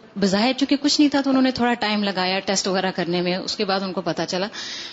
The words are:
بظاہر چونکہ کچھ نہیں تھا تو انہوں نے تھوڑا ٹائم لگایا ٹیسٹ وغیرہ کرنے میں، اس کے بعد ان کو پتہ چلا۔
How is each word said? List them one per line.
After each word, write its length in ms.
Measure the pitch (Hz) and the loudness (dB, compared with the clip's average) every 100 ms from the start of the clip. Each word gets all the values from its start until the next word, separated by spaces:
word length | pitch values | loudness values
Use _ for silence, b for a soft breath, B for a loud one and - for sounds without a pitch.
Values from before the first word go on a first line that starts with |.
| - 196 | -12 -2
بظاہر 340 | 190 196 247 254 | 0 2 2 2
چونکہ 200 | 277 277 | 0 2
کچھ 200 | 294 - | 2 4
نہیں 100 | 294 | 4
تھا 100 | 277 | 4
تو 100 | 269 | 2
انہوں 120 | 262 | 2
نے 80 | 262 | 2
تھوڑا 240 | 254 240 | 2 0
ٹائم 300 | 240 214 208 | 2 0 0
لگایا 360 | 202 185 185 190 | 0 0 0 0
ٹیسٹ 280 | 190 190 202 | 0 -2 0
وغیرہ 220 | 185 185 | 0 0
کرنے 300 | 185 170 175 | -2 -2 0
میں، 160 | 180 185 | 0 -2
اس 200 | - - | -4 -4
کے 80 | |
بعد 160 | 196 190 | -2 -2
ان 120 | 190 | -2
کو 80 | 180 | -4
پتہ 220 | 175 165 165 | -4 -4 -4
چلا۔ 180 | 180 208 B B B B | -4 -4 B B B B